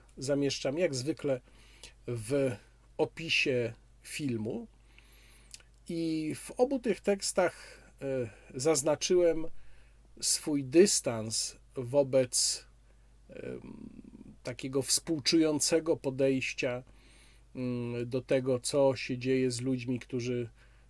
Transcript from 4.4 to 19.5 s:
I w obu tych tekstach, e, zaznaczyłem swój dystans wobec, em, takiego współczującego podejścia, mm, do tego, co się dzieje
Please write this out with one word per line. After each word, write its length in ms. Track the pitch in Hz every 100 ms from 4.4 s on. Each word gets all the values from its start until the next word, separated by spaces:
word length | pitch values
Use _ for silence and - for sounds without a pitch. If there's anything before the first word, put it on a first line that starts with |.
| 107 214 226 - - - - - - - - - - - -
I 440 | 165 165 160 156
w 160 | 147 -
obu 280 | - 254 269
tych 220 | 247 180
tekstach, 800 | - 196 - - 175 - - - - -
e, 280 | 139 131 117 - -
zaznaczyłem 920 | 135 151 147 151 147 - 180 170 160 156 - - - - - - -
swój 420 | - - 156 143
dystans 920 | 131 160 196 - 131 117 110 110 - - -
wobec, 920 | 139 120 143 135 131 127 - - - - - _ - - - -
em, 600 | - 62 62 - - - - - - - -
takiego 380 | - 120 139 135
współczującego 1160 | 127 - - 156 - 165 156 147 - 165 160 143
podejścia, 880 | 139 131 135 131 - - 131 123 - - - - - - -
mm, 540 | 127 127 120 120 120 120
do 120 | 127
tego, 380 | - 135 131 123
co 360 | - 147 135
się 220 | 123 - 127
dzieje 340 | 131 131 127